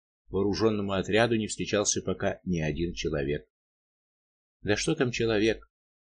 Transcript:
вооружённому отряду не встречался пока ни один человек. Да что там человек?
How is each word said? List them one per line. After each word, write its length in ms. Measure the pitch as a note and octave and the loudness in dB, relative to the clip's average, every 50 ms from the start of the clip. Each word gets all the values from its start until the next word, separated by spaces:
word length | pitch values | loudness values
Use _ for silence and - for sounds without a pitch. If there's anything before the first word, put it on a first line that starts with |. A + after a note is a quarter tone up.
| _ _ _ _ _ - | _ _ _ _ _ -4
вооружённому 640 | F#2 F#2 G2+ G2+ F#2+ E2+ G#2+ A2+ G#2+ G2+ G2 G2 | -2 0 0 2 2 2 2 2 2 2 0 0
отряду 440 | G2 F#2+ F#2 - F#2+ G#2+ A#2+ A#2 A#2 A2 | 0 0 0 2 4 4 4 4 2 0
не 100 | G#2+ F#2+ | 0 -2
встречался 560 | - - F#2 - - G2+ G#2+ - - G2 - | -4 -6 -4 -2 0 0 2 0 0 -2 -2
пока 360 | F#2+ F2+ - G2+ G2 F2 - - | -4 -4 -2 -2 -2 -4 -4 -4
ни 160 | F#2+ F2+ E2 | -4 -2 -2
один 340 | D#2 D#2 D#2 E2 E2+ E2+ F2 | 0 -2 -2 -2 -4 -4 -4
человек. 540 | - - D#2+ D2+ D2 C#2 C#2 D2 - - _ _ _ _ _ _ _ _ _ _ _ _ _ _ _ _ _ _ _ _ _ _ _ | -4 -4 -4 -2 -2 -2 -2 -4 -4 -6 _ _ _ _ _ _ _ _ _ _ _ _ _ _ _ _ _ _ _ _ _ _ _
Да 140 | - F#2+ G#2 | -2 -2 0
что 180 | - - - D#3+ | 0 0 0 0
там 180 | D3+ C#3 B2 | 0 0 0
человек? 580 | A#2+ - A#2 A2+ A2+ G#2 G#2+ A2+ G#2 - - - _ _ _ _ _ _ _ _ _ | 0 0 0 0 2 2 2 2 0 0 -6 -16 _ _ _ _ _ _ _ _ _